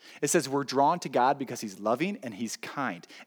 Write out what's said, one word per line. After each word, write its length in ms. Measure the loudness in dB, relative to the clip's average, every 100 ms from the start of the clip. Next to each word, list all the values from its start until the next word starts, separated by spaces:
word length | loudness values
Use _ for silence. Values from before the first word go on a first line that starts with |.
| -20 -6
It 60 | 2
says 200 | 2 2
we're 140 | -2
drawn 360 | 0 2 4 2
to 80 | 0
God 280 | 4 4 4
because 240 | -2 -6
he's 180 | -8 -4
loving 380 | 0 0 0 -4
and 100 | -10
he's 240 | -6 -6 -6
kind. 480 | -10 -6 -4 -6 -14 -20